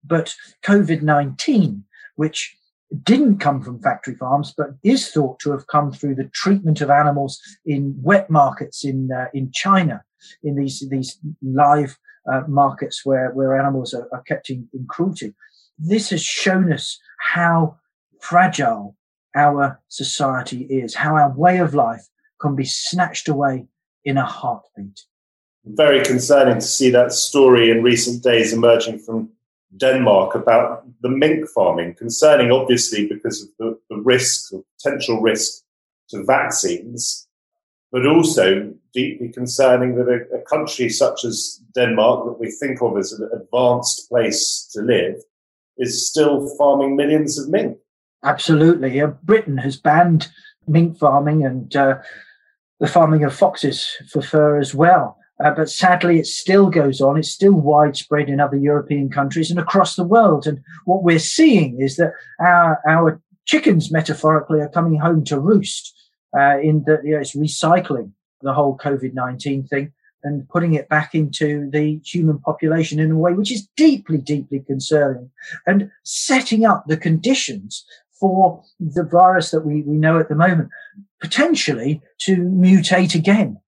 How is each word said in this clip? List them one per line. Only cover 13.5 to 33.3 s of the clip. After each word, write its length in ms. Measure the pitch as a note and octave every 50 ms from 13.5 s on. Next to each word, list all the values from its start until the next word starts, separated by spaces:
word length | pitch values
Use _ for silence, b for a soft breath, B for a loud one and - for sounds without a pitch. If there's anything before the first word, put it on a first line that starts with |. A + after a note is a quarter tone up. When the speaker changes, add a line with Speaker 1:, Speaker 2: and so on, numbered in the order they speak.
| C3+
Speaker 1:
animals 360 | C3+ C#3 C#3 C3+ C3 B2+ - -
are, 160 | A#2+ A#2+ -
are 100 | B2+ B2+ _
kept 260 | - D3+ - _ -
in, 180 | C3 B2+ A#2 A2+ -
in 120 | C3 B2+ -
cruelty. 440 | - - E3+ G3 E3 - - G#2 - b b b b b b b b _
This 300 | D#3 E3 G3+ A3 G3+ -
has 120 | G3 E3
shown 520 | - - - - - G3 F#3 F#3+ F#3+ E3+ D#3
us 260 | C3+ - - - b b b b b
how 560 | - - - F3 E3+ E3+ E3 E3 D#3+ D#3+ - _ _ _ _ _ _ _ _ _
fragile 800 | - - E3 F3 F#3 F3 - - C#3 A#2+ A2+ G#2 G2+ G2+ _ _ _ _ _ _ _ _ -
our 420 | C#3 D3 D3 C#3+ C#3+ C#3 C#3 C3+ _ _
society 760 | _ - - C#3+ - - - D3 C3+ C3 B2+ A#2+ - C3 B2 B2+
is, 300 | - C3+ C3 A#2+ A2+ -
how 220 | - - D3+ D#3
our 160 | D3+ D3 C#3
way 280 | C3 C3+ D#3+ F3+ F#3 F#3
of 140 | E3+ D#3 C#3
life 320 | D3 C3 A2+ A#2 - - _ _ _ _ _ _ _
can 160 | C#3+ D3 C#3
be 80 | C3+ C3
snatched 640 | C3+ - - - - F3 F3+ F3+ E3 - - - -
away 380 | D3 C#3 C#3+ C#3 C3 C3 C3 _ _ _ _ _ _ _ _
in 140 | C#3+ C3+
a 80 | C3+ B2+
heartbeat. 720 | B2 - - - B2 A#2 G#2+ _ _ _ - G2 G2+ G2 - _ _ _ _ _ _ _ _ _ _ _ _ _
Speaker 2:
Very 400 | G#2 G#2 G#2+ D#3 D3 C#3 - -
concerning 520 | - B2+ B2 B2 - D3 C#3 C3+ B2+ A#2
to 40 | G#2+
see 300 | - - - - C3+ B2+
that 240 | B2 B2 B2 B2 -
story 580 | - - - - C#3+ C3+ B2+ B2+ A#2+ A#2 A2+
in 120 | A2+ A#2 A#2
recent 380 | B2 B2 A2+ - B2 A#2+ A#2+
days 300 | - B2+ A#2+ A#2 A2+ A2
emerging 480 | A2+ A2+ A2+ A#2+ A#2 A2+ - A#2 A2+ A2
from 300 | _ - A2+ A2+ G#2+ - _ _ _ _ _ _ _ _ F#2+
Denmark 580 | F#2+ C3 C3 C3 C3 B2 A2 G2+ G2 - - -
about 500 | A2+ - B2+ A2+ A#2 A#2+ A#2 - - _ B2+ A#2+ _
the 80 | - B2+
mink 380 | C3 C3+ D3 D3+ D#3 D#3 D#3 -
farming, 460 | - A#2 F#2+ F2 E2 E2+ E2+ F2 E2+
concerning 560 | _ A#2+ A#2 - - D#3 D3+ D3+ C3+ B2 A#2+
obviously 560 | B2 C3 C3 B2+ B2 A#2+ - - A2 G#2 G#2
because 340 | G#2 G#2 - - A#2